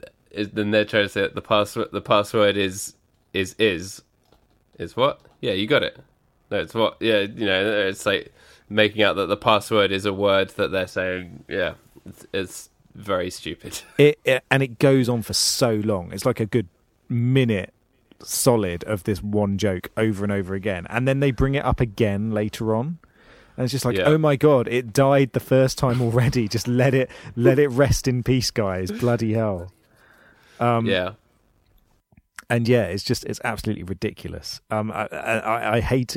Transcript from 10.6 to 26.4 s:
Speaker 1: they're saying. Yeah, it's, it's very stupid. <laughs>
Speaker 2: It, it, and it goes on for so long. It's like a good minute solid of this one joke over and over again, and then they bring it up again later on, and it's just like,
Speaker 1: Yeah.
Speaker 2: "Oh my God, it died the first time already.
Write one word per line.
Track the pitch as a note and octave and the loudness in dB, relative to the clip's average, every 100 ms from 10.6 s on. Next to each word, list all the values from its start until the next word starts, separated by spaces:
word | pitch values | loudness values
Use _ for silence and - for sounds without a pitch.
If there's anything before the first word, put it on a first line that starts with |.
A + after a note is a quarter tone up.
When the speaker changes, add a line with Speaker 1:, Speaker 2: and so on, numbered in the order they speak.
| F#2 | -2
Speaker 1:
they're | F#2+ F#2 | -2 -4
saying. | - F#2 F#2 F2+ F2 - | -4 -4 -6 -10 -16 -8
Yeah, | G2 E2+ - _ - - | -4 -4 -6 _ -20 -20
it's, | - - | -20 -10
it's | G2 F2+ - - _ _ - | -8 -8 -12 -20 _ _ -14
very | - F#2 F2+ | -4 -4 -4
stupid. | - - E2+ - - - | -8 -12 -12 -12 -16 -4
<laughs> | - | 4
Speaker 2:
It, | D3 D3 | 4 4
it, | - B2+ - | 0 -2 2
and | C3+ | 0
it | C3+ A#2 | 0 2
goes | C#3 C3+ A#2+ | 4 4 2
on | A#2+ | -2
for | G#2+ | -4
so | G2+ - - B2 G#2+ | -2 -2 0 0 0
long. | G#2+ G2 F2 | -2 -4 -6
It's | F#2 C3 | -4 -2
like | A2+ | -2
a | A2 | 0
good | B2 F#2+ _ _ _ - | -2 -2 _ _ _ -4
minute | B2 B2 C3+ B2 G#2 - _ _ _ _ _ | 0 2 4 4 0 -4 _ _ _ _ _
solid | - - - A#2+ F#2+ F2 - | -8 0 4 4 2 -4 -4
of | G#2 | -4
this | - F#2+ | -4 -4
one | G#2 G#2 G2+ G2 | -2 0 0 0
joke | G#2 F#2 - - | -2 -2 -6 -2
over | A2 G2 | -2 0
and | G#2 | -2
over | G2+ F#2 G2 | -2 -4 -4
again, | G2 F2+ F2 | -4 -6 -4
and | A2+ B2+ | -2 0
then | C3+ | 2
they | C#3 | 0
bring | A#2+ C3+ | 0 0
it | C#3 B2+ | 0 0
up | - | 0
again | A#2+ G2+ A2 G2+ A2 | -2 0 0 0 -2
later | G#2+ G#2+ - A2 | -2 -4 -4 -2
on, | A2 C#3 E3+ _ _ _ - _ - | -2 -2 -8 _ _ _ -20 _ -6
and | B2+ | -4
it's | |
just | C3 B2 | -2 -2
like, | G2 | 0
Speaker 1:
Yeah. | F#2 | 2
Speaker 2:
"Oh | D#3 | 4
my | D3+ C#3 | 2 4
God, | D3 C#3 A2 | 4 4 2
it | A#2+ A#2+ | -2 0
died | G2+ C3+ C#3 C3+ | 2 4 4 2
the | B2 | -2
first | - C3 C3 - | 2 4 4 2
time | C3+ B2 | 0 2
already. | A#2 A#2 A2+ A#2+ | 2 2 2 2